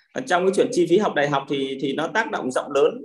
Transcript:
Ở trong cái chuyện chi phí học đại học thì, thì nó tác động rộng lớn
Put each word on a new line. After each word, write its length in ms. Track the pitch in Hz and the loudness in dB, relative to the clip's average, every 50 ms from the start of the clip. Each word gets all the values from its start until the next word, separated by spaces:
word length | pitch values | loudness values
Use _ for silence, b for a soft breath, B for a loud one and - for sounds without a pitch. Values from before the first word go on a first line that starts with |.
| b b b | b b b
Ở 80 | - 131 | -10 -4
trong 180 | 131 180 175 185 | 0 0 2 2
cái 80 | 190 190 | 2 2
chuyện 120 | - 147 - - | 2 0 2 2
chi 140 | 160 175 156 | 0 2 4
phí 80 | 170 202 | 4 4
học 160 | 208 175 - | 4 2 0
đại 140 | 151 143 147 | 0 0 2
học 180 | 151 139 135 - | 0 -2 -2 -2
thì, 300 | 147 139 135 135 135 135 | -4 -4 -4 -4 -6 -4
thì 120 | 151 135 135 | -4 -4 -2
nó 140 | 143 156 | -2 -4
tác 240 | 170 160 214 226 - | -2 -2 -2 -2 -2
động 200 | - 175 - - | -4 -6 -4 -2
rộng 220 | - 160 147 143 143 | -2 -2 -4 0 2
lớn 320 | 139 147 175 220 - - | 2 2 2 2 -2 -10